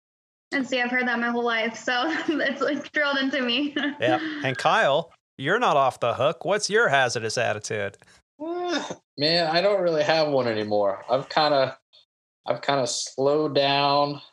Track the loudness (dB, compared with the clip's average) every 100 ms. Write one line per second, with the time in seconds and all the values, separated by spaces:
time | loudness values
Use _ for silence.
0 | _ _ _ _ _ -6 -2 -2 -2 -2
1 | 0 -2 -2 -2 0 0 -2 -4 -4 -2
2 | -2 -2 -2 -2 -2 -2 -2 -4 -4 -2
3 | 0 0 0 -2 -2 -2 -2 -4 -4 -2
4 | 0 0 -2 -6 -4 0 2 4 4 2
5 | -2 _ _ -8 -2 2 4 4 2 2
6 | -2 2 0 0 -2 -2 2 2 4 4
7 | 4 0 -4 -2 0 -2 -4 -4 -6 -8
8 | -20 -20 _ -12 -8 -6 -4 -4 -6 -12
9 | _ -4 -2 0 0 2 2 2 2 2
10 | 2 2 2 2 2 0 0 2 2 -2
11 | -2 -2 0 0 2 2 0 -4 _ -20
12 | _ _ _ _ -6 -4 -2 0 0 -4
13 | -6 -2 2 2 0 2 2 2 2 2
14 | 0 -4 -14